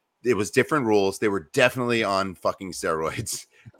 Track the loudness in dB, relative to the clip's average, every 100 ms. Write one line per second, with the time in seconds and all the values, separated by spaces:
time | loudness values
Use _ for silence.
0 | _ _ 0 0 0 0 2 2 4 4
1 | 4 2 0 -2 -4 2 2 2 -2 0
2 | 0 0 -2 -4 -4 -4 -8 -6 -4 -2
3 | -4 -6 -8 -10 -12 _ -18